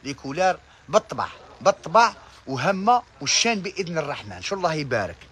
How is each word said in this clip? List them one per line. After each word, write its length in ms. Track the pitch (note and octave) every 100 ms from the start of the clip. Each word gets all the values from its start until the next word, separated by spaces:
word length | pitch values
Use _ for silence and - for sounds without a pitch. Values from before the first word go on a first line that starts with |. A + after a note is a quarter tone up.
لي 100 | C3+
كولار 460 | C#3+ C3+ D3 F#3 F3 - - -
بالطبع، 380 | G3+ - B2+ F#2+ - - -
بالطبع 520 | F#3 G3+ E3 F#3 A3+ - - - -
وهمة 540 | C3 D3 F#3+ G3+ B3 - -
والشان 380 | C#3 - A3+ A3
بإذن 380 | F#3 F#3 F3 E3
الرحمن. 440 | C#3+ C#3 - F3+
شو 140 | - G3
الله 180 | F3
يبارك. 440 | D#3 C#3 A#2+ F#2 F2+ -